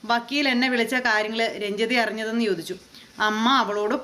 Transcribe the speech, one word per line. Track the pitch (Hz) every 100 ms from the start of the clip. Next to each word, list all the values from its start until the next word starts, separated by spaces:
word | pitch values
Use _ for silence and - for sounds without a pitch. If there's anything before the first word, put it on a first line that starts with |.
വക്കീൽ | 220 233 233 285 285
എന്നെ | 240 254
വിളിച്ച | 247 220 254 247
കാര്യങ്ങൾ | 214 214 226 226 -
രഞ്ജിത | 208 202 226 254
അറിഞ്ഞതെന്ന്?" | 220 214 220 233
ചോദിച്ചു. | 226 175 156 180 - - - - 214
"അമ്മ | 214 226 269
അവളോട് | 214 208 208 254